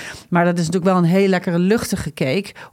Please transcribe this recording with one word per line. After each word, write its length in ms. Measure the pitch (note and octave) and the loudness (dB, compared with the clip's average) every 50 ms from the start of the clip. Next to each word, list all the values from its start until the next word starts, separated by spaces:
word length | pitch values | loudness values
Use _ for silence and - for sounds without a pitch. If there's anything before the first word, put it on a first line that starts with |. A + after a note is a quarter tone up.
| - - - - - _ | -14 -14 -16 -18 -8 _
Maar 160 | F3+ E3+ F3 | 0 2 2
dat 80 | F3 F3 F3 | 2 0 0
is 60 | E3+ | -2
natuurlijk 280 | D#3 E3+ F#3+ E3 F#3+ F#3 | -2 -2 0 0 2 2
wel 40 | F#3 F3 | 4 2
een 60 | E3 | 4
heel 180 | F3+ G3 G3 | 4 4 4
lekkere 320 | F#3+ F#3+ F3+ - F#3+ E3+ F3 | 2 2 0 0 -2 0 0
luchtige 540 | F3+ F#3+ G#3+ A#3 - - G3+ - - D#3+ - | 2 2 2 0 0 -4 -6 -6 -6 -10 -6
cake 400 | - D#3+ C3 C#3 G3 G3 - - - - - | -4 -2 -2 -2 -2 -4 -8 -16 -20 -20 -12